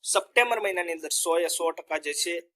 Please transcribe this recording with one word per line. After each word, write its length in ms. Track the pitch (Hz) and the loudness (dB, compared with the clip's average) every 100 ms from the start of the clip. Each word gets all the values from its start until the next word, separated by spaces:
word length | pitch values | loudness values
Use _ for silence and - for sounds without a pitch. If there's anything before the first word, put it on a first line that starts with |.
સપ્ટેમ્બર 540 | - 196 - - 240 226 | 0 -2 2 2 4 2
મહિનાની 320 | 208 185 175 165 | 0 -2 -2 -4
અંદર 140 | 156 - | -4 -2
સો 100 | 175 165 165 | 2 2 2
એ 20 | |
સો 240 | - 165 | 0 -2
ટકા 280 | 165 - - | -4 -6 -6
જે 80 | - 147 | -4 -4
છે 120 | 170 170 - | -2 -4 -8